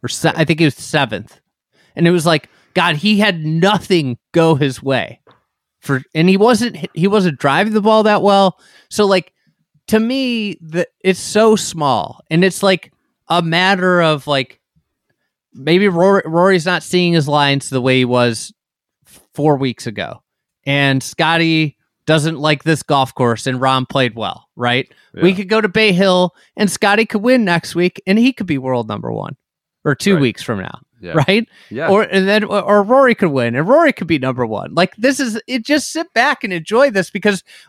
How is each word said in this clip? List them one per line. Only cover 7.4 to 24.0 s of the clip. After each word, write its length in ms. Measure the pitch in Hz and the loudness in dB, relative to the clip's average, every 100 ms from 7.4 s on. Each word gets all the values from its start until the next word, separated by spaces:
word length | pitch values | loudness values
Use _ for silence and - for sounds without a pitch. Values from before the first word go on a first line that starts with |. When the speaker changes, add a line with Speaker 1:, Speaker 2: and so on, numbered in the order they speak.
| 143 143 202 | 0 0 0
Speaker 1:
the 80 | 214 | 0
ball 200 | 208 220 | 2 2
that 180 | 214 208 | 2 2
well. 360 | 190 196 196 - _ _ _ | 2 4 2 0 _ _ _
So, 160 | - 202 | -2 2
like, 260 | 190 - _ _ _ _ _ - | 2 -2 _ _ _ _ _ -2
to 120 | 220 | 0
me, 560 | 226 269 262 233 208 - | 0 -2 -2 -4 -6 -8
the, 260 | 160 165 175 _ | -8 -6 -6 _
it's 200 | 190 185 | -2 -2
so 340 | - 208 220 | -2 2 4
small. 680 | 214 - 165 147 117 - - _ | 4 0 -4 0 0 -2 -12 _
And 140 | 160 | 0
it's, 180 | 185 - | 0 0
like, 300 | 196 185 - _ _ _ _ | 0 0 -4 _ _ _ _
a 140 | 170 | -2
matter 580 | 170 165 185 196 185 175 | 0 0 0 2 2 2
of, 260 | 165 151 143 | 2 0 -2
like, 320 | 139 131 _ _ _ _ _ _ _ _ _ _ | -4 -4 _ _ _ _ _ _ _ _ _ _
maybe 360 | 117 131 175 202 | -10 0 2 2
Rory, 340 | 170 190 196 | 2 4 2
Rory's 420 | 160 165 185 190 165 | 0 0 2 2 0
not 160 | 175 | -4
seeing 300 | - 180 175 | -2 0 2
his 160 | 170 143 | 2 2
lines 400 | 147 143 139 - | 2 2 0 -2
the 140 | 131 | -2
way 160 | 127 131 | 2 2
he 60 | 127 | 2
was 480 | 123 120 110 - _ _ _ _ _ _ _ _ | 2 0 -2 -10 _ _ _ _ _ _ _ _
four 220 | - 147 143 | -4 0 0
weeks 300 | 135 120 - | -2 -6 -10
ago. 360 | 104 73 - _ _ _ _ | -8 -10 -12 _ _ _ _
And 380 | - 139 139 135 | -4 0 2 0
Scotty 720 | - - 160 165 165 160 156 - _ _ - | -4 -4 -2 0 0 0 -2 -6 _ _ 0
doesn't 320 | 160 151 156 | 0 0 -2
like 260 | 151 151 | -2 -2
this 180 | 160 156 | 0 -2
golf 320 | - 143 131 | 0 0 0
course, 320 | - 123 113 - | 0 -2 0 -4
and 140 | 127 | -2
Rahm 260 | 131 131 127 | 0 0 -2
played 280 | 139 | -2